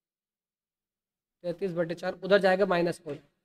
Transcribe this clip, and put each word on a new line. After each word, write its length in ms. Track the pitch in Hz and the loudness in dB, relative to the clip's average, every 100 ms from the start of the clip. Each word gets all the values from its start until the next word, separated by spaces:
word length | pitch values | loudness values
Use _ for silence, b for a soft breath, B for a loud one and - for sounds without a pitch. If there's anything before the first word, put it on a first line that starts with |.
| _ _ _ _ _ _ _ _ _ _ _ _ _ _ | _ _ _ _ _ _ _ _ _ _ _ _ _ _
तैंतीस 300 | 175 165 196 | -10 -6 -6
बटे 220 | 170 165 170 | -4 -4 -4
चार, 240 | 185 185 | -8 -8
उधर 160 | 190 202 | 2 4
जाएगा 260 | 190 185 196 | 4 2 2
माइनस 340 | 175 175 - | 2 0 -4
four, 180 | 156 143 _ _ | -10 -12 _ _